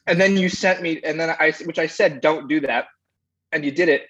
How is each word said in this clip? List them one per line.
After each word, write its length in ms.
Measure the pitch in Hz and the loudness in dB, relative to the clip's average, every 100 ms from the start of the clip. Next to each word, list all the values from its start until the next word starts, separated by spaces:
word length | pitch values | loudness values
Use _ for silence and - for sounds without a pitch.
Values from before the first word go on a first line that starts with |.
| - | -2
And 140 | 175 | 2
then 160 | 196 196 | 2 2
you 120 | 185 | 0
sent 320 | - 190 185 | 0 0 0
me, 200 | 175 156 | -2 -6
and 160 | 156 156 | -6 -4
then 120 | 165 160 | -4 0
I, 120 | 156 156 | 0 0
which 160 | 170 165 | -6 -4
I 80 | 160 | -4
said, 320 | - 196 139 | 2 0 2
"Don't 260 | 156 156 135 | 0 0 0
do 120 | 151 | -2
that," 260 | 139 120 - _ _ _ _ _ _ | 0 -2 -4 _ _ _ _ _ _
and 140 | 160 | -4
you 80 | 143 | -2
did 160 | 143 175 | 2 4
it, 140 | 139 - | 2 0